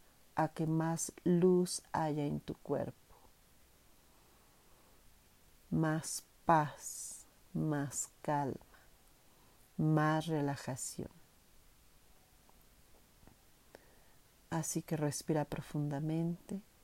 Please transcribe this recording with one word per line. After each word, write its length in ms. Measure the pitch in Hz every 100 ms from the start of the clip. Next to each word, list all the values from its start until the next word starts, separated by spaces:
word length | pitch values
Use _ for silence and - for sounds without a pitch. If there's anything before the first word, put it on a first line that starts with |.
| - - -
a 140 | - 156
que 180 | - 160
más 460 | 160 160 165 - -
luz 580 | - 175 185 180 180 - -
haya 320 | - 160 147
en 160 | 147 151
tu 140 | -
cuerpo. 400 | - - 139 - - - - - - - - - - - - - - - - - - - - - - - - - - - - -
Más 560 | 160 160 160 - - - - -
paz, 800 | 160 147 - - - - - - - -
más 560 | 165 156 147 139 - - -
calma, 340 | - 147 139 - - - - - - - - - - - - -
más 500 | 156 156 156 156 160
relajación. 840 | 156 143 139 - 131 - - - - - - - - - - - - - - - - - - - - - - - - - - - - - - - - - - - - -
Así 320 | 165 156 170
que 160 | - 156
respira 480 | 147 - - 156
profundamente, 1160 | 147 156 - 151 147 139 156 160 170 175 - 196 - -